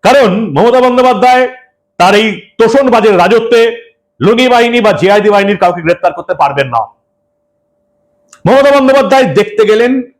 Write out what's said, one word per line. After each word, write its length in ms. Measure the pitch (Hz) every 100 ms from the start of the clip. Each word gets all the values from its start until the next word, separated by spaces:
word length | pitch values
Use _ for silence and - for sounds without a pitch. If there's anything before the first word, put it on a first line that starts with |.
কারণ 500 | - 269 233 190 220
মমতা 300 | 143 226 247
বন্দ্যোপাধ্যায় 680 | 247 247 254 226 240 254 247 - _ _ _ _
তার 180 | 175 208
এই 260 | 220 202 - _
তোষণবাজের 600 | 220 247 269 226 214 190
রাজত্বে 720 | 175 226 226 240 233 233 - _ _ _
লুঙ্গি 260 | 160 233 254
বাহিনী 340 | 240 240 240
বা 100 | 214
জেহাদি 380 | 180 185 208 208
বাহিনীর 280 | 202 202 202
কাউকে 240 | 180 180
গ্রেপ্তার 320 | 160 175 175
করতে 200 | 160 170
পারবেন 340 | 160 143 139 131
না। 140 | 117 107 _ _ _ _ _ _ _ _ _ _ _ _ _ _ _ 170
মমতা 220 | 262 277
বন্দ্যোপাধ্যায় 520 | 277 269 269 262 269
দেখতে 420 | 254 160 208 - 208
গেলেন 360 | 214 240 262 247 _